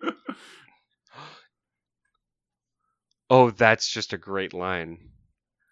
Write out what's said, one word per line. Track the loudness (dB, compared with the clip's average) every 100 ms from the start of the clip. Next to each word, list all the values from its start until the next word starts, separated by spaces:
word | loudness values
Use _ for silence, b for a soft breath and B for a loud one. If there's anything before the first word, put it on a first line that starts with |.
<laughs> | -10 -10 -14 B B B B B _ _ _ b b b b _ _ _ _ _ _ _ _ _ _ _ _ _ _ _ _ _ 4
Oh, | 6 6
that's | 6 4 4 -2
just | -8 -8
a | -10
great | -8 -6 -6
line. | -6 -6 -6 -8 -14 -20 -20 _ _ _ _ _